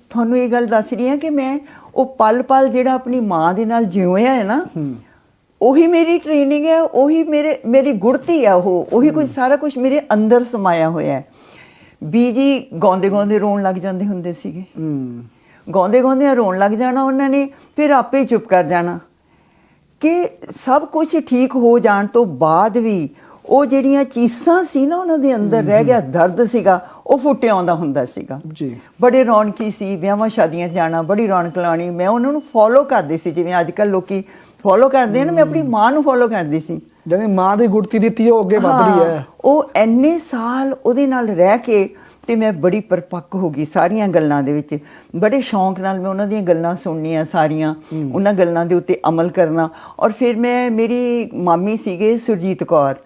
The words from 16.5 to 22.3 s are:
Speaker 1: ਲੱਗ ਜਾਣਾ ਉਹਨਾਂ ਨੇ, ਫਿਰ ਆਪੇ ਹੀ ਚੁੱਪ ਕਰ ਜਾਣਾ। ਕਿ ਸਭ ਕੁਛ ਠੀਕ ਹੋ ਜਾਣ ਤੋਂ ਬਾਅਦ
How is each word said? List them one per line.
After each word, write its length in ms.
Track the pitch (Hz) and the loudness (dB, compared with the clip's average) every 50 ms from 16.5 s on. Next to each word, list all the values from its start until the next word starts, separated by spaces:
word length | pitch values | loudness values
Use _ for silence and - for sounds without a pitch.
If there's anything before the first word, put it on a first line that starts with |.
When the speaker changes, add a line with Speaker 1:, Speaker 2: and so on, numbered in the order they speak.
| 185 | 0
Speaker 1:
ਲੱਗ 140 | 190 196 208 | 0 0 0
ਜਾਣਾ 320 | 220 214 254 254 247 269 262 | 0 -2 -2 -2 -2 -2 -2
ਉਹਨਾਂ 260 | 269 262 269 277 269 | -2 0 0 0 0
ਨੇ, 200 | 269 277 277 277 - - _ _ _ | 0 0 -2 -4 -8 -16 _ _ _
ਫਿਰ 160 | 294 302 285 | -2 0 2
ਆਪੇ 280 | 285 254 240 247 269 277 | 2 2 0 0 0 0
ਹੀ 60 | 254 | 0
ਚੁੱਪ 200 | - 240 208 220 | 0 0 -2 0
ਕਰ 180 | - 190 180 170 | 2 2 2 2
ਜਾਣਾ। 360 | 147 180 175 170 175 175 165 - _ _ _ _ _ _ _ _ _ _ _ _ _ _ _ _ _ _ _ | 2 0 -2 -2 -4 -6 -8 -12 _ _ _ _ _ _ _ _ _ _ _ _ _ _ _ _ _ _ _
ਕਿ 280 | 294 311 339 359 349 - - - - - - - - | -2 0 0 0 -2 -4 -8 -12 -18 -18 -18 -10 -2
ਸਭ 200 | 262 254 294 311 | 0 0 0 0
ਕੁਛ 300 | 285 - 311 320 320 349 311 - | -2 -2 -2 -2 0 -2 -2 -2
ਠੀਕ 280 | - 247 247 262 254 254 | 0 0 0 0 0 0
ਹੋ 240 | 262 233 233 240 233 | 2 4 4 4 4
ਜਾਣ 280 | - 214 202 202 208 | 4 2 2 0 0
ਤੋਂ 180 | 202 - 240 240 | 0 0 0 0
ਬਾਅਦ 520 | 180 | 0